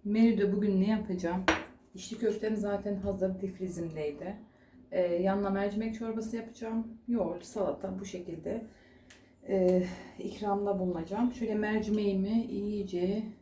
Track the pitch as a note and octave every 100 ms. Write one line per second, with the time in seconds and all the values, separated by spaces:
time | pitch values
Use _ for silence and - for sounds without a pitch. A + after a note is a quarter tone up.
0 | G3+ G#3+ A3+ G3 G3 F#3+ G3+ F#3+ F#3+ A3
1 | - F3+ E3+ F#3 F#3 - - - _ -
2 | - A3+ A3 G3+ G#3+ G#3+ G3+ G3+ G3+ G3
3 | G3+ F#3+ F#3 F#3 F#3+ - F#3 E3+ E3+ D#3
4 | D3+ C#3+ E3+ G#3 - _ - - - F#3
5 | F3+ F3 F#3+ G3 G3+ G3 G3+ G#3 A3+ A3
6 | A3+ A3 G#3+ A3+ A3 - A3+ A3+ A3+ -
7 | - A#3 E3+ - - G#3+ F#3 - F#3+ F#3+
8 | G3 F3+ F3+ D#3+ - A#3 - - - -
9 | - - - _ - G3 F3+ F#3 F3+ -
10 | - - - - G#3 G3+ G3+ F#3+ F3+ E3+
11 | E3 G#3 B3 - A3 G#3+ G#3+ G#3+ G#3 G#3
12 | G3+ F#3+ F#3+ A3+ A#3 G3+ G3+ G#3 F#3+ F3+
13 | F3+ G#3+ G#3+ -